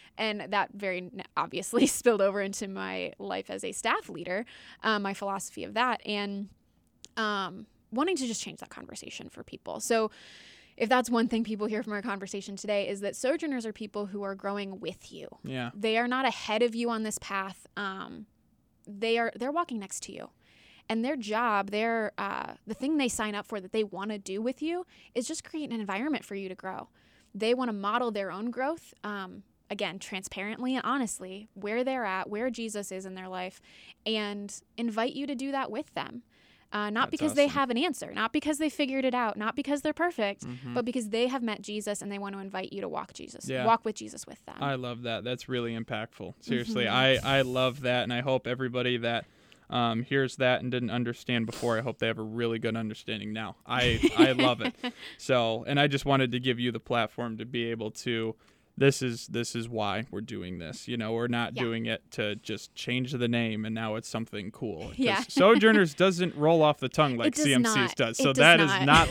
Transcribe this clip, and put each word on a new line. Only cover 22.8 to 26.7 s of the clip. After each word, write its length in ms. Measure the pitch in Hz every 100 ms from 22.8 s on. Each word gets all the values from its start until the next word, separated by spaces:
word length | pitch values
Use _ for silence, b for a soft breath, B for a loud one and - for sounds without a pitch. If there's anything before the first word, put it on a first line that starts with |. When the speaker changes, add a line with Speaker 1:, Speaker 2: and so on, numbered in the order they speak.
| 269 311
Speaker 1:
they 100 | 254
sign 260 | - 214
up 140 | 202 196
for 120 | 214
that 120 | 185
they 120 | 220
wanna 360 | 208 190 202 208
do 220 | 202 196
with 200 | 233 262
you 240 | 311 349 359 b b -
is 120 | 233
just 160 | 320
create 280 | - 320 285
an 80 | 226
environment 460 | 202 196 285 277 -
for 100 | 196
you 140 | 190
to 60 | 185
grow. 340 | 190